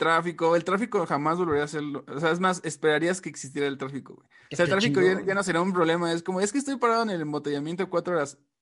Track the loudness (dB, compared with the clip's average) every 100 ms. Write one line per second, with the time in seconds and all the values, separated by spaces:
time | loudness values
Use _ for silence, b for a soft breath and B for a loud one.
0 | 4 2 2 0 2 2 2 -2 0 -2
1 | 0 0 0 0 2 0 0 -4 -6 -8
2 | -8 -2 0 2 0 -2 -6 -2 2 2
3 | 2 -2 -6 -12 -10 -4 -2 -4 -8 -10
4 | -12 -20 _ _ -12 0 2 4 4 4
5 | 4 4 0 -2 0 0 2 2 2 2
6 | 0 -2 -2 -2 0 -2 -4 0 2 2
7 | 0 -2 -4 -4 -2 -4 -4 -6 -4 -2
8 | -2 -2 -2 -8 _ _